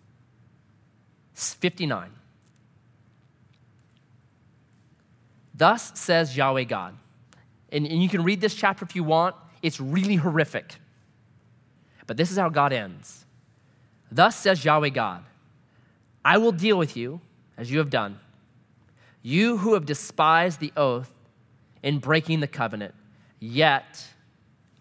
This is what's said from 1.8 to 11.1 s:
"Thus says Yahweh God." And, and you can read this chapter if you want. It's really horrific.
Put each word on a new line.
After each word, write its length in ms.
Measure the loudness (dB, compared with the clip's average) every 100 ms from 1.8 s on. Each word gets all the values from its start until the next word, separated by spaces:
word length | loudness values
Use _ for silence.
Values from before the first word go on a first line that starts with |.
| -4 -4 -8 -18 _ _ _ _ _ _ _ _ _ _ _ _ _ _ _ _ _ _ _ _ _ _ _ _ _ _ _ _ _ _ _ _ _
"Thus 440 | 2 4 4 -2 -6
says 380 | 0 2 2 0
Yahweh 280 | 0 0
God." 340 | -2 -6 -8 -16 -20 _ _ -20 _ _ _
And, 160 | -6 -2
and 160 | 0
you 60 | 0
can 120 | 0
read 200 | 0 0
this 120 | -2
chapter 300 | 0 -2 -2
if 100 | -6
you 80 | -4
want. 320 | 0 2 2 -2 -14 _
It's 180 | -6 -4
really 360 | -4 -2 2 2
horrific. 580 | 2 0 0 -4 -10 -16 _ _ _